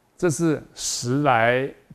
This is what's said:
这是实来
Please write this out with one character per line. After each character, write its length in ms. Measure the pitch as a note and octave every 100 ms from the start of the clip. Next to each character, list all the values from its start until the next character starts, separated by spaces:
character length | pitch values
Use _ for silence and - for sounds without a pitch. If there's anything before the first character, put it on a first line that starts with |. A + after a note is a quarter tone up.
| _ -
这 100 | F3+
是 320 | D3+ E3 C#3+ -
实 480 | - - - A#2+ C3+
来 460 | D3 A#2+ A#2 B2 C#3 - -